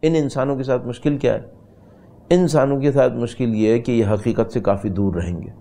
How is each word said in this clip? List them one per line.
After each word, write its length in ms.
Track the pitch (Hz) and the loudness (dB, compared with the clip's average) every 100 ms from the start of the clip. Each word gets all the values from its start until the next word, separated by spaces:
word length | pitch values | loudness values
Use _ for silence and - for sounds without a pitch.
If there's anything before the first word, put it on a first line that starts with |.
ان 120 | 160 160 | 2 0
انسانوں 400 | 143 135 135 135 | -2 -2 -4 -4
کے 60 | |
ساتھ 240 | 131 123 117 | -2 -4 -4
مشکل 320 | 120 147 143 | -4 -2 0
کیا 160 | 127 | 0
ہے؟ 60 | 110 - - - - - - - - - | -2 -6 -20 -20 -20 -20 -20 -20 -20 0
انسانوں 500 | 180 175 151 135 139 | 2 4 2 2 2
کے 120 | 143 | 2
ساتھ 200 | 135 127 | 4 2
مشکل 420 | 120 117 - 123 | 2 -6 -2 -2
یہ 180 | 110 107 | 2 2
ہے 60 | 117 | 2
کہ 140 | 117 | 2
یہ 120 | 117 104 | 0 2
حقیقت 460 | 107 117 107 110 | 0 0 0 0
سے 80 | 123 | 0
کافی 280 | 104 98 107 | 0 0 -2
دور 260 | 92 101 | -2 -2
رہیں 280 | 85 87 87 | -2 -4 -6
گے۔ 80 | 98 - | -10 -16